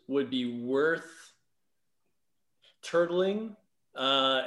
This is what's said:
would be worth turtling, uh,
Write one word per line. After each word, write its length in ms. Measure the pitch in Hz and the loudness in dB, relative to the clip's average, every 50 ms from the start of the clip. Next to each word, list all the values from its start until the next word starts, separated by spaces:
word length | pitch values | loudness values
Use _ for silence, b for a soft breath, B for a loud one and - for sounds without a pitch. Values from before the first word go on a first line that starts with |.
| _ | _
would 220 | - 131 139 135 120 | -2 -2 -2 0 0
be 320 | 131 127 123 120 120 120 | -2 -4 -4 -4 -4 -6
worth 720 | 120 123 131 135 147 160 165 147 - - - - - - _ _ _ _ _ _ _ _ _ _ _ _ _ _ _ _ _ _ _ _ _ _ _ _ _ _ b b b b - | -4 -2 0 2 2 2 0 -2 -6 -12 -20 -20 -20 -20 _ _ _ _ _ _ _ _ _ _ _ _ _ _ _ _ _ _ _ _ _ _ _ _ _ _ b b b b -8
turtling, 720 | - - 170 175 170 175 180 185 190 202 214 220 220 208 - _ _ _ _ _ _ - | 0 2 2 2 2 2 0 2 0 0 -2 -6 -8 -12 -16 _ _ _ _ _ _ -8
uh, 460 | 135 131 135 135 135 135 135 135 131 127 | -4 0 2 2 4 4 2 2 2 0